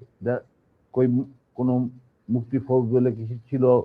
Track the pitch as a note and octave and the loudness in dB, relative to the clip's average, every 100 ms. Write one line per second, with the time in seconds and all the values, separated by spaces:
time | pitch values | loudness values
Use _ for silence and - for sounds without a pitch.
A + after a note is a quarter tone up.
0 | - _ A#2 B2 - _ _ _ _ B2+ | -18 _ -6 -6 -8 _ _ _ _ 0
1 | B2+ B2 C3+ - _ - B2+ B2 B2 - | 2 0 -2 -10 _ -6 -2 -2 -4 -8
2 | _ _ - A#2+ A2+ C3+ C3 B2+ A2+ B2+ | _ _ -4 -4 -2 -4 0 0 2 2
3 | B2+ A2 A2+ A#2+ - C3+ B2+ B2 | 0 -2 -8 -12 -6 0 4 2